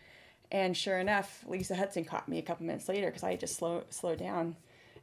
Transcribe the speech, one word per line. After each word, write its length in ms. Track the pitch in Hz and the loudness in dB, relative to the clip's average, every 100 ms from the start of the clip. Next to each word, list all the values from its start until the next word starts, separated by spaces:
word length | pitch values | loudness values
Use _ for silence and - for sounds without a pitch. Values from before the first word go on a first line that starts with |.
| - - - - - | -16 -20 -20 -20 -2
And 260 | 196 185 170 | 2 4 2
sure 220 | 202 185 | 2 2
enough, 440 | 190 202 196 - - | 4 4 2 -6 -4
Lisa 280 | 190 185 180 | -2 0 0
Hudson 300 | 196 180 160 | 0 0 -2
caught 240 | - - | -2 -2
me 80 | 165 | -4
a 60 | |
couple 240 | 156 170 165 | -2 -4 -2
minutes 200 | - - | -4 0
later 220 | 202 180 | 0 0
'cause 140 | - | 0
I 120 | 185 180 | -2 -2
just 200 | 170 - | -2 -2
slow-, 300 | 170 170 - | 0 -2 -4
slowed 300 | - 180 160 | -4 -2 0
down 360 | 180 185 170 165 - - - - | 0 0 -2 -4 -14 -20 -20 -10